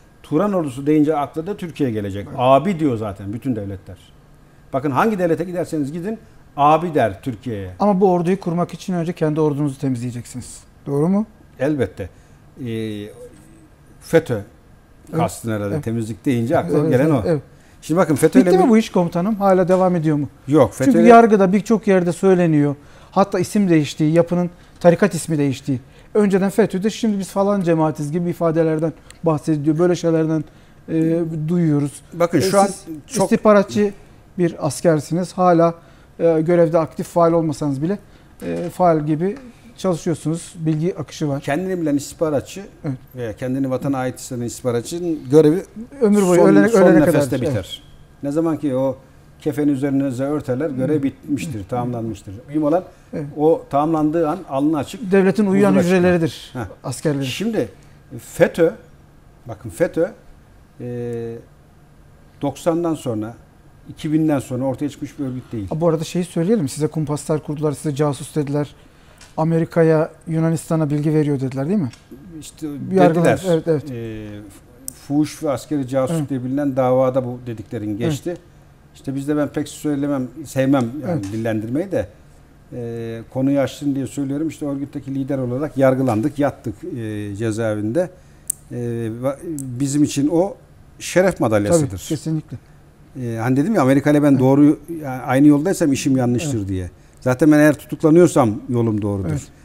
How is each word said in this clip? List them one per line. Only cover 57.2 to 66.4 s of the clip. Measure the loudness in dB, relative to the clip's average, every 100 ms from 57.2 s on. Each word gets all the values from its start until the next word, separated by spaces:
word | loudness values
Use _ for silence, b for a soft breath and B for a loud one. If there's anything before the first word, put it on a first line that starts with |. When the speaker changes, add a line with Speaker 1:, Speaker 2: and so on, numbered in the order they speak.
| -4
Speaker 1:
Şimdi | -6 -4 -2 -4 -8 b b -18 -18
fetö, | -14 0 0 2 0 -2 -20 -20 -20 -20 -20 -20 -18
bakın | -16 -14
fetö, | -4 -4 -2 -4 -4 -20 -20 _ -20 _ -14
e, | -12 -10 -8 -8 -10 -14 -18 _ -20 -20 _ -20 -20 -20 -20 -8
doksandan | -8 -4 -2 -2 -2 -4
sonra, | -6 -6 -8 -12 -20 _ -20 -20 -20
iki | -10 -2
binden | 0 2 0
sonra | -2 -4
ortaya | -4 -4 -6
çıkmış | -8 -14 -8
bir | -8
örgüt | -8 -10
değil. | -10 -6
Speaker 2:
Ha, | -2
bu | 0
arada | 0
şeyi | -2 -6 -4
söyleyelim, | -4